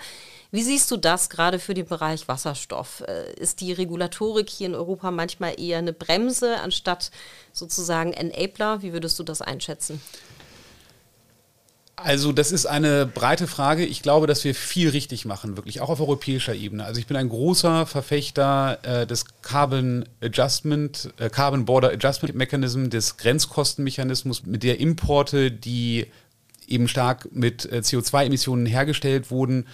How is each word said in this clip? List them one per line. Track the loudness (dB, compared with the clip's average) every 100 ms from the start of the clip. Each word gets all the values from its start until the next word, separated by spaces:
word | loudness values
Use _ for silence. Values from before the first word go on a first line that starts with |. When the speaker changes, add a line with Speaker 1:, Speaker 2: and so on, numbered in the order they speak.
| -8 -18 -20 -20 -6
Speaker 1:
Wie | -2
siehst | 0 2 2
du | 2
das | 2 2 0
gerade | 2 2 2
für | -2
den | -4 -4
Bereich | -4 -2 -4 -4
Wasserstoff? | -4 -4 -6 -8 -8 -10 -10 -8
Äh, | -8 -8
ist | -6 -4 -4
die | -4
Regulatorik | -4 -4 -2 -4 -2 0 0 -2
hier | -4 -6
in |
Europa | -4 -4 -4 -2
manchmal | -2 -4 -4 -6 -4
eher | -2 -2
eine | -2
Bremse | -4 0 2 2 0 0 0
anstatt | -2 -2 -2 -2 -4 -12 -20 -20 -14
sozusagen | -12 -6 -4 -2 0 -2
Enabler? | -2 -6 -4 -4 -2 -2 -2
Wie | -4
würdest | -6 -2 -4
du |
das | -4 -6
einschätzen? | -6 -8 -8 -8 -8 -8 -12 -20 -20 -20 -20 -20 -20 -20 -20 _ _ _ _ _ _ _ _ _ _ -6
Speaker 2:
Also | 0 2 2
das | 2 2
ist | 2 0
eine | 2 4 4 2
breite | 2 2 2 0
Frage. | 0 2 2
Ich | 0 -2
glaube, | 4 4 6
dass | 2
wir | 0
viel | -2 -2 2 4
richtig | 2 -2 -8
machen, | -8 -8 -8 -10
wirklich, | -10 -6
auch | -4
auf | 0
europäischer | 0 0 0 -2 -2
Ebene. | -4 -6 -6
Also | -6 -6
ich | -4
bin | -2
ein | -2
großer | 0 2 4 4 2 0
Verfechter, | -4 -2 -2 0 0 2 2 0 -2
äh, | -2 -2 -2
des | -4 -6 -12
Carbon | -4 0 2 2 2 0 -4 -6
Adjustment, | -4 2 2 2 0 0 -2 -6 -12 -6
äh, | -4
Carbon | 2 2 4
Border | 4 6 6
Adjustment | 4 0 0 -2
Mechanism, | -2 0 0 0 0 0
des | 0 -2 0
Grenzkostenmechanismus, | 2 2 2 0 0 0 -4 -2 -2 -2 -2 -6
mit | -4 -2
der | 0 2
Importe, | 2 2 2 4 4 2 2
die | 0 -4 -2 0 0 -2 -10 _ _ _ _ -2
eben | 0 2
stark | 2 2 0 -4
mit, | 0 0 0 -6
äh, | -2
C | 0 0
O |
zwei | 2 2 4
Emissionen | 2 2 0 2
hergestellt | 2 2 0 2 0 0
wurden, | 0 2 0 -2